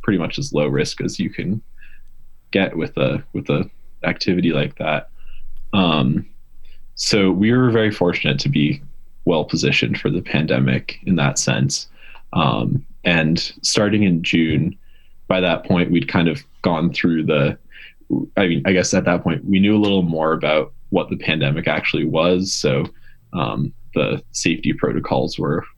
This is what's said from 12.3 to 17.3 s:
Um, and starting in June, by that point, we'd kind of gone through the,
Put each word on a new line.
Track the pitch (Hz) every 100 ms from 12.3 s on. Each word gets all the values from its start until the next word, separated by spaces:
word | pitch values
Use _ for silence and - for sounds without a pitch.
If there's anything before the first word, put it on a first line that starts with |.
Um, | - 78 55 57 - - -
and | 90 85 78 85 - -
starting | - - 104 107
in | 101 85
June, | 87 85 82 78 160 - - - - - -
by | 92
that | 90 82 -
point, | 90 87
we'd | 85 -
kind | 90 85
of | 76 - -
gone | 98 82 85
through | - 90 82
the, | 78